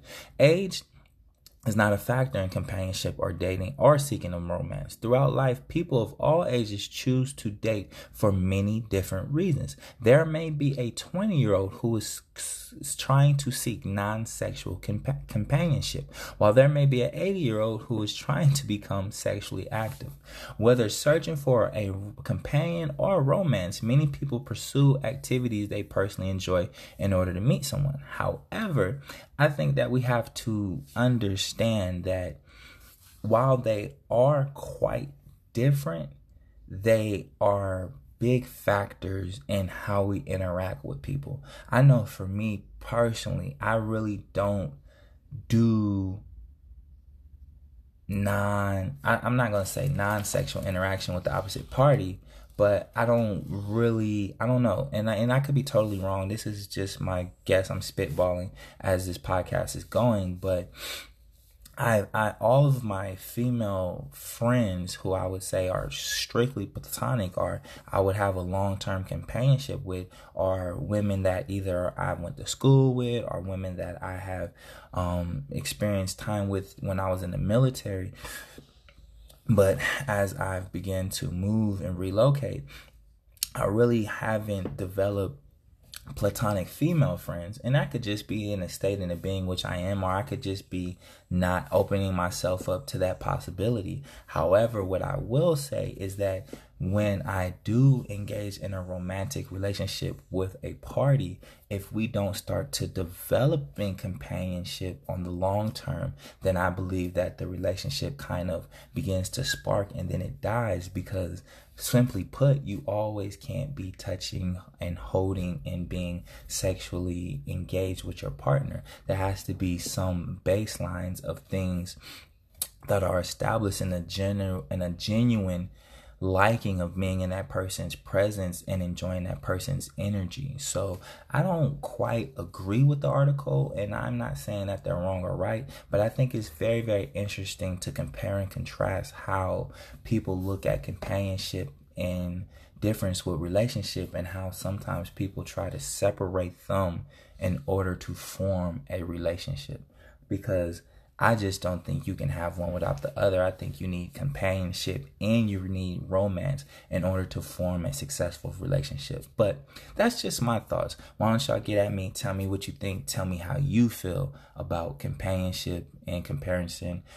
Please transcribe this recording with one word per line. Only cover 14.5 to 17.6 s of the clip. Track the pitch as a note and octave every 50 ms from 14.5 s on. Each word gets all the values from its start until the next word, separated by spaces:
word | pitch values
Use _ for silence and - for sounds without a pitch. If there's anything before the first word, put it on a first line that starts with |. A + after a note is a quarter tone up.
| F#2+ - - G2+ F#2+
compa-, | F#2 - - G#2 G#2 - - C#3 C#3+ -
companionship, | - - G#2+ G#2 - - - F3 E3+ C#3 G2+ F#2+ - - - - - - - - - -
while | - G#2 G#2+ G#2
there | B2+ C3+ D3
may | D3 D3 C#3+
be | C#3 C3 B2
an | A#2+ - -
eighty-year-old | - E3+ F#3+ G3 F#3 E3 A#2 A2 G#2+